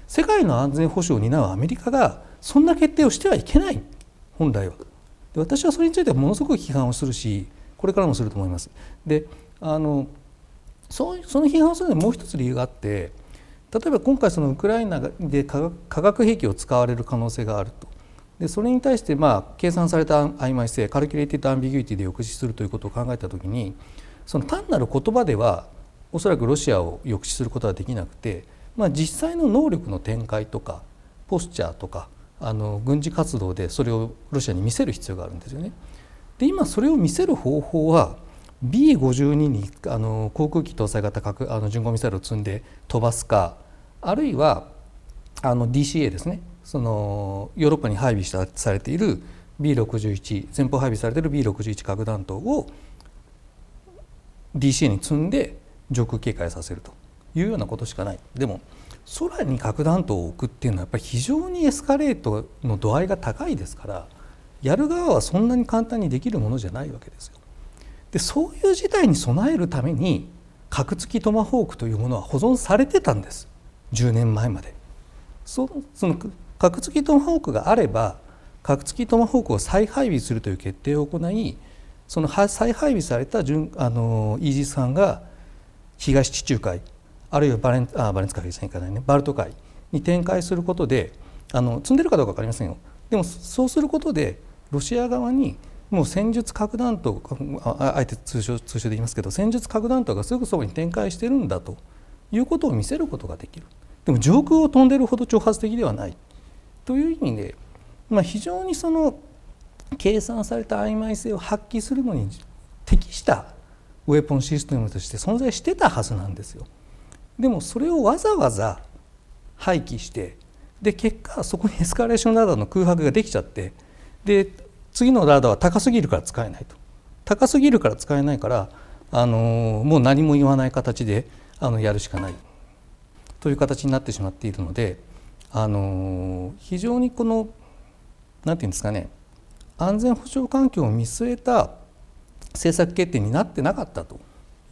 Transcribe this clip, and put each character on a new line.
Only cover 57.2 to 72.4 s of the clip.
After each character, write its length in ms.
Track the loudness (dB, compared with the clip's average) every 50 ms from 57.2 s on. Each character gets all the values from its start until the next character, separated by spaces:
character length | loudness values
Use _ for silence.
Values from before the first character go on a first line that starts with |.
| -20 -8 -4
い 80 | -2 -2
う 40 | 0
よ 80 | -2
う 20 | -4
な 80 | -4
こ 120 | -6 -6 -8
と 80 | -8
し 80 | -8 -6
か 120 | -6 -6
な 80 | -8 -8
い。 60 | -10 -14 -14 -6
で 120 | -4 -4
も、 160 | -4 -4 -8 -12 -18 -20 -20 -20 -20 -20 -20 -20 -16 -8 -6
空 240 | -6 -6 -4 -4 -4
に 160 | -2 -2 -2
核 240 | -2 -4 -2 0 0
弾 200 | 2 2 2 0
頭 120 | -2 -2
を 120 | -4 -4 -6
置 200 | -6 -6 -8 -8
く 20 |
っ 40 | -6
て 140 | -4 -2 -2
い 40 |
う 20 | -2
の 60 | -2
は 20 |
や 40 | -4 -6
っ 20 |
ぱ 80 | -6 -8
り 60 | -8
非 160 | -4 -6 -4
常 300 | -2 0 -2 -2 -2 -4
に 160 | -2 2 2
エ 60 | 2
ス 120 | 2 0 0
カ 140 | 0 0 2
レ 140 | 2 0
ー 40 | -2
ト 320 | -2 -2 -4 -4 -4 -6 -10 -14 -8 -4
の 140 | -2 -2 0
度 180 | 0 2 2
合 80 | 2 2
い 40 | 0
が 100 | -2 -4
高 300 | -4 -6 -6 -4 -4 -4
い 80 | -4
で 100 | -4 -6
す 100 | -10 -14
か 120 | -14 -12 -12
ら、 200 | -10 -12 -12 -14 -20 -20 -20 -20 -20 -20 -20 -20 -16 -6
や 140 | 0 0 2
る 120 | 2 2 0
側 260 | 0 0 2 2 2
は 80 | 2
そ 160 | 2 0 0 2
ん 100 | 2 2
な 80 | 2
に 100 | 0 0
簡 200 | 0 0 0 0
単 140 | 0 -2 -4
に 100 | -2 -2
で 100 | -2 -2
き 100 | -4 -2
る 100 | -2 -2
も 100 | -2 -2
の 80 | -2 -4
じ 100 | -4 -6
ゃ 40 |
な 120 | -8 -8 -10
い 80 | -10
わ 80 | -12 -14
け 100 | -16 -20
で 100 | -20 -20
す 80 | -20 -20
よ。 80 | -20 -20 -20 -20 -20 -20 -20 -20 -20 -20 -20 -20 -20 -20 -18 -6
で、 80 | -6 -4
そ 320 | -4 -2 0 -2 -2 -2
う 40 | -4
い 160 | 0 2 2
う 40 | 2
事 140 | 4 0 0
態 180 | 2 6 6 6
に 80 | 6
備 380 | 4 2 0 0 2 2 2 2
え 40 | 2
る 100 | 0 0
た 140 | -2 -2
め 120 | -2 -2 -2
に、 340 | 0 0 0 0 0 -2 -8 -18 -20 -20 -20 -20 -20 -14 -8
核 260 | -4 -4 -2 -2 -4
付 240 | -6 -6 -4 -4 -2
き 40 | 0
ト 80 | 2
マ 120 | 2 2 0
ホ 200 | 2 2 0 0
ー 60 | 0
ク 80 | -4 -6
と 100 | -4 -4
い 60 | -2
う 40 | -2
も 120 | -2 -2
の 80 | -2 -4
は 40 |
保 160 | -4 -2 -2
存 200 | 0